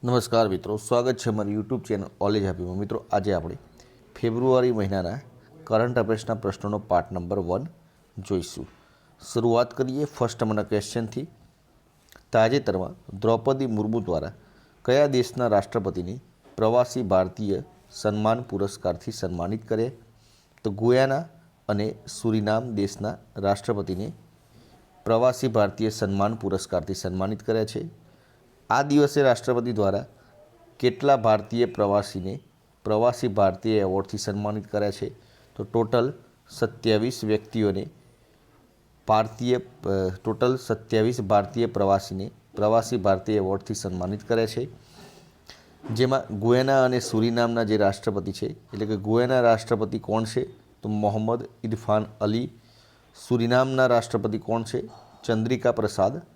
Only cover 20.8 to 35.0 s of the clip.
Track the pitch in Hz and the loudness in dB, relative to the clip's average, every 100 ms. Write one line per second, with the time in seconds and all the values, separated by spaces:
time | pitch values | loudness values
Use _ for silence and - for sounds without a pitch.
20.8 | 113 127 135 135 165 - _ _ - - | 2 4 4 0 -6 -16 _ _ -4 -2
21.8 | 107 - - - 117 110 104 110 123 104 | -2 -6 -14 -6 0 0 2 -2 -2 -2
22.8 | 101 - 104 - - - 98 98 - 104 | -2 -2 -8 -8 -14 -4 0 0 -2 -4
23.8 | 92 92 104 - - _ _ _ _ - | -4 -6 -8 -12 -20 _ _ _ _ -20
24.8 | _ _ - 113 123 123 131 113 101 - | _ _ 0 4 4 2 0 2 2 2
25.8 | 110 107 101 98 101 113 101 92 - 90 | -4 -2 -2 0 0 -2 -4 -4 -2 -4
26.8 | 80 95 95 92 95 107 - 113 107 - | -2 -6 -6 -4 -4 -4 -2 0 0 -4
27.8 | 165 - _ _ _ _ _ _ _ 117 | -10 -14 _ _ _ _ _ _ _ 0
28.8 | 143 147 143 147 135 117 - 120 120 110 | 4 4 4 4 4 4 2 0 0 0
29.8 | 101 98 - _ _ _ - _ _ _ | 2 0 -4 _ _ _ -20 _ _ _
30.8 | 123 123 143 135 110 107 104 117 120 - | 0 2 4 4 4 2 2 0 0 2
31.8 | 101 101 98 98 92 135 _ _ _ _ | 2 2 0 -8 -8 -10 _ _ _ _
32.8 | 104 107 120 120 131 101 98 92 113 107 | -2 2 2 2 -2 2 2 2 0 2
33.8 | 95 95 98 107 - 101 104 107 104 104 | 2 0 -4 -6 -6 -4 -4 -6 -6 -2
34.8 | 104 98 | -2 -4